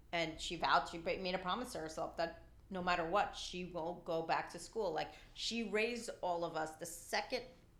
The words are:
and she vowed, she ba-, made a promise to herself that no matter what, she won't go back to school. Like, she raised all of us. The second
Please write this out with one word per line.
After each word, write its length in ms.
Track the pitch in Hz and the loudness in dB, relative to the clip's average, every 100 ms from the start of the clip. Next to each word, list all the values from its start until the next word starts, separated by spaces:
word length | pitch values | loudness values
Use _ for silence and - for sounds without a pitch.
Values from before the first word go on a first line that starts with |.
| - | -4
and 280 | 175 160 160 | 0 0 -2
she 140 | - 170 | -4 0
vowed, 320 | 135 165 175 | 6 6 6
she 100 | 165 | -2
ba-, 200 | 175 165 | 0 0
made 140 | 185 | 0
a 40 | 180 | 0
promise 340 | 180 208 247 | 0 -2 -2
to 60 | 165 | -4
herself 380 | 160 - 160 - | -4 -4 -4 -2
that 260 | 165 - - - - | -2 -2 -18 -20 -6
no 120 | 185 | 0
matter 220 | 180 175 | 4 4
what, 300 | 165 202 - - | 6 4 4 0
she 340 | - 180 180 | -6 -6 -6
won't 280 | 170 165 175 | -4 -4 -4
go 180 | - 165 | 0 0
back 260 | 165 151 151 | 4 2 2
to 80 | - | -8
school. 340 | - 226 190 | -6 0 0
Like, 160 | 156 147 - - | 0 -2 -8 -16
she 300 | - - 226 | -6 -2 -2
raised 460 | 208 208 226 240 - - | 0 2 2 0 -6 -2
all 220 | 180 170 | 0 0
of 100 | 165 160 | 0 0
us. 140 | 156 - | -2 -4
The 80 | 165 | -8
second 560 | - - 208 - 247 - - - | -8 -2 -2 -2 -4 -6 -18 -20